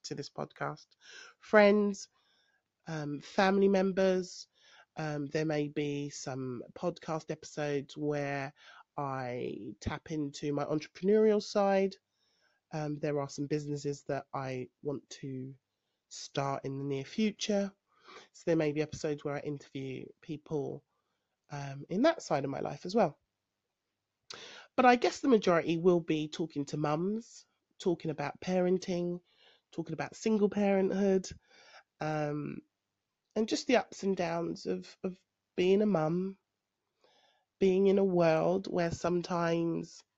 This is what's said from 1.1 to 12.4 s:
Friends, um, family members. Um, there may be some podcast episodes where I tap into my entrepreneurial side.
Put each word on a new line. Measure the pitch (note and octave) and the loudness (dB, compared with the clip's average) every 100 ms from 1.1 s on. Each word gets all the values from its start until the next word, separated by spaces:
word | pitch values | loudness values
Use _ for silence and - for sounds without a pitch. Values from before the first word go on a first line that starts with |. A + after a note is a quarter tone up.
| - - _ | -20 -20 _
Friends, | - G#3+ G#3 G#3 G3+ G3 - _ _ _ _ _ _ _ - | 2 6 8 6 2 -4 -12 _ _ _ _ _ _ _ -10
um, | D#3 D3 C#3+ | -8 -6 -8
family | - - F#3+ G3 G3 | -4 2 4 6 6
members. | F#3+ F#3+ F#3 F#3+ F#3 F3+ - - _ _ - - - | 4 2 2 2 2 -2 -10 -18 _ _ -20 -16 -8
Um, | D#3 D3 C#3 | -6 -4 -2
there | D#3 | -2
may | D#3 D3+ D3 | 0 0 -2
be | D3 D3 C#3+ C#3+ | -2 -4 -4 -6
some | - D3 C3 C3 A#2+ - | -8 -8 -6 -6 -6 -10
podcast | - F3+ E3+ - D#3+ - | -6 -6 -6 -6 -6 -6
episodes | D3+ - - D3 C#3+ C#3 D3+ | -10 -10 -6 -2 -2 -4 -4
where | D3 D3 C#3+ C#3 C#3 - - - - - | -2 -2 -2 -4 -6 -12 -20 -20 -14 -6
I | C#3 C3 B2 B2 - - - - | -4 -4 -4 -4 -6 -6 -10 -8
tap | - D3+ - | -6 -8 -6
into | D#3 C#3+ - D3+ | -4 -4 -4 -4
my | C#3+ | -2
entrepreneurial | C#3+ D#3 - - F#3 G#3+ A3 G#3 | -2 -2 -4 -2 4 6 6 4
side. | - G#3 G3 G3 G3 - _ _ _ _ | 2 2 4 4 2 -2 _ _ _ _